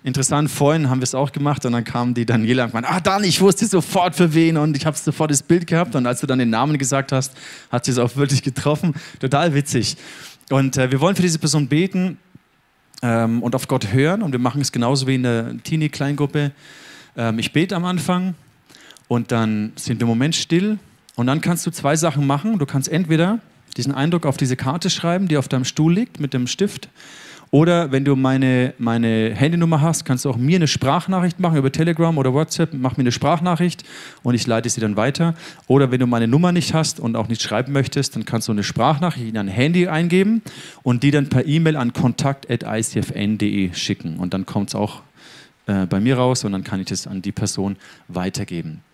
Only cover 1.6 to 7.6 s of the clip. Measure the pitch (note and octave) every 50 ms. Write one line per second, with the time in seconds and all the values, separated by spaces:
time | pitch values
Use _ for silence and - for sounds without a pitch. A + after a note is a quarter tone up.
1.6 | - B2 A#2+ A#2+ A2+ - - B2 A#2+ B2 A#2+ A#2+ A#2+ A2+ A#2 A2+ A2 A2 B2 C3
2.6 | A#2+ A2+ A#2+ A2+ A#2+ D3 E3 F#3 D#3 G3+ F#3+ G3+ G#3 F3+ D3+ - F#3 G3 F3+ -
3.6 | A3+ G#3+ G3 F3 - - - F#3+ F3 F3+ D3 - F3+ E3 D3+ E3 E3 E3 E3 D3+
4.6 | D3+ D#3 D3 C3+ B2+ D#3 D3+ - - D#3 - - D#3 D3 C#3+ D3 - - E3+ F3+
5.6 | F3 - E3+ E3 F3+ - - C#3 B2 A#2+ C3 - - C3+ C3 C3 B2 A#2 A2 A2+
6.6 | C3 D3+ D3+ C#3 C#3 A#2+ C#3 C3+ C3+ - C#3 C3 B2+ - - - - - - -